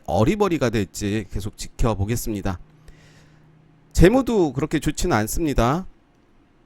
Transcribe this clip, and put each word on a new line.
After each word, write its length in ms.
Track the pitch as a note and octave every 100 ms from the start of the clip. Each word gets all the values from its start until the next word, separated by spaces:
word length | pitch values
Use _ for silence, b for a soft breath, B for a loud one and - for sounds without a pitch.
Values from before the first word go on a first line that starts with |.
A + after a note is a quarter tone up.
| -
어리버리가 680 | E2+ A#2 G#3 G3 E3 B2+
될지 540 | G#2+ F#2+ - G#2 G#2+ G2+
계속 240 | G#2 G2+ -
지켜보겠습니다. 1040 | - - A#2 G2 G2+ A#2+ A#2 G#2 G2 F2+ - - - b b b b b b _ _ _ _
재무도 600 | - F3+ B3+ B3 A3+ D#3+
그렇게 260 | B2+ D3+ D#3+
좋지는 360 | D3+ - F#3 A#2+
않습니다. 680 | G#2+ - D#3+ C3 A#2 D#3+ F#3+ - _ _ _ _ _ _